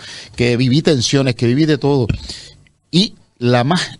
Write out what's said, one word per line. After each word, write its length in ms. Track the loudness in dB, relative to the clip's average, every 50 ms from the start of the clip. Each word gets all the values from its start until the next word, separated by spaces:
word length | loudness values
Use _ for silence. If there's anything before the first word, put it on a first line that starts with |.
| -12 -18 -18 -18 -20 -16 -4
que 220 | -2 0 0 2 2
viví 240 | 2 2 2 2
tensiones, 520 | 2 2 2 2 0 0 0 2 2 0 0
que 120 | 0 0
viví 180 | 0 2 2 2
de 140 | 2 0 0
todo. 300 | 0 0 2 2 0 -2 -4 -6 -6 -16 -16 -18 -18 -20 -20 -20 _ _ _ _ _ -2
Y 240 | 0 0 0 0 -4 -16 _ _ _ -2
la 260 | 0 2 2 2 2
más, 180 | 2 0 -2 -2 -6 -12